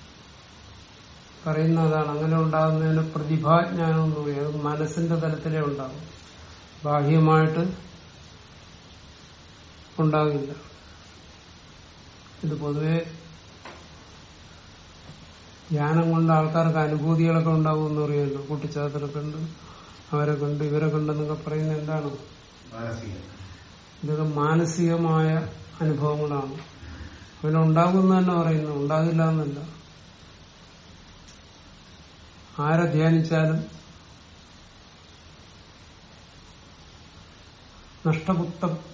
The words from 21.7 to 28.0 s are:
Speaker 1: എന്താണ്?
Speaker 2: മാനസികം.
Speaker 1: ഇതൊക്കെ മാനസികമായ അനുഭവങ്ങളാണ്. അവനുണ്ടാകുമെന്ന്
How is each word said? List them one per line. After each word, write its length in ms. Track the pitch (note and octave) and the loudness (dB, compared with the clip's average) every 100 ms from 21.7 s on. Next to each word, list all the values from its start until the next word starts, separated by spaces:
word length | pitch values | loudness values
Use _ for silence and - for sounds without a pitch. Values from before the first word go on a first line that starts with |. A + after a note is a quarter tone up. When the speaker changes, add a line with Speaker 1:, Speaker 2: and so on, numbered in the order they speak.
| D3+ | -2
Speaker 1:
എന്താണ്? 300 | D3+ D#3 C#3+ C3 - - - - - | -2 -4 -4 -8 -14 -20 -20 -20 -18
Speaker 2:
മാനസികം. 500 | A2+ A#2 A#2 A2+ F#2 F#2 - - - - - - - | -10 -8 -8 -10 -12 -14 -18 -18 -20 -20 -20 -20 -12
Speaker 1:
ഇതൊക്കെ 200 | D3+ D3+ | -4 -2
മാനസികമായ 1200 | D#3 D3 D3 E3 E3 F3+ E3+ E3+ E3 D#3+ D#3 D#3+ - - - - | -2 0 2 2 2 0 2 2 2 2 2 0 -4 -10 -18 -4
അനുഭവങ്ങളാണ്. 760 | D#3+ C3+ D3 D3+ D3+ C#3 C3+ D3+ - - - - - - - - | -2 0 0 0 -2 -4 -6 -10 -14 -18 -16 -16 -16 -18 -20 -6
അവനുണ്ടാകുമെന്ന് 720 | D#3 D#3+ D#3+ D#3+ F3 F#3+ | 0 2 4 4 4 4